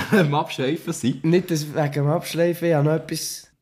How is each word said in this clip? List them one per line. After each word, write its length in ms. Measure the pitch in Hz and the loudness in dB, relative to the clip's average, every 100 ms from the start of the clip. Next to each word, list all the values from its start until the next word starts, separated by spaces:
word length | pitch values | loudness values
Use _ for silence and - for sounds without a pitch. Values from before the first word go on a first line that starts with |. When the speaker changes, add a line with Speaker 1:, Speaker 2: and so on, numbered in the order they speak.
Speaker 1:
<laughs> 100 | - | 2
dem 220 | 214 156 | 4 4
Abschweifen 600 | 147 165 - 131 160 - | 2 -2 -2 -2 -2 -4
sind. 300 | 165 117 135 165 | -2 -2 0 2
Speaker 2:
Nicht 260 | 175 180 | 2 2
das 160 | 160 151 | -2 -2
wegen 180 | 147 147 | -2 -2
dem 160 | 143 143 | 0 0
Abschweifen, 600 | 165 170 156 170 170 170 | 0 -2 0 0 2 2
ich 40 | |
habe 120 | 156 147 | 2 4
noch 60 | 160 | 2
etwas. 560 | 160 160 - - - _ | -2 -8 -8 -10 -16 _